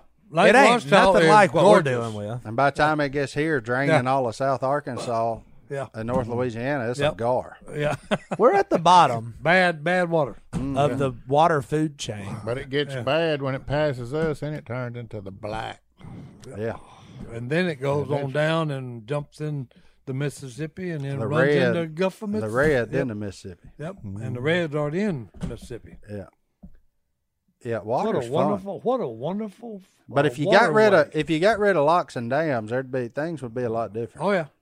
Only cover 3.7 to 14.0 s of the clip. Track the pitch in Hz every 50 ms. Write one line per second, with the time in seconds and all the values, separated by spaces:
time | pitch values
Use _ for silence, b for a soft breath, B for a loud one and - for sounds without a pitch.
3.7 | 123 127 139 147 160 147 123 127 135 139 127 120 107 - 135 135 135 120 - 127
4.7 | 139 147 139 - 123 110 110 127 117 113 113 117 113 107 - - - - - _
5.7 | 143 139 131 110 - 113 110 113 123 131 123 110 123 117 127 127 110 113 120 131
6.7 | 147 143 117 113 123 127 143 147 156 170 113 120 127 117 - - - - - -
7.7 | - 151 147 147 143 - - - 214 - - - 190 170 196 247 381 403 392 -
8.7 | 330 226 160 170 180 180 165 139 120 113 113 117 110 - 120 156 175 190 185 180
9.7 | 170 151 147 165 180 185 180 170 165 165 147 120 98 - - - - - 131 139
10.7 | 139 135 139 147 123 135 139 135 123 110 - 127 135 147 160 170 170 147 127 -
11.7 | 151 151 156 160 143 - - - 107 104 98 98 - 110 107 110 120 135 139 135
12.7 | 127 143 147 139 135 131 117 127 139 160 170 165 151 143 139 135 131 131 - -
13.7 | 131 147 151 151 135 123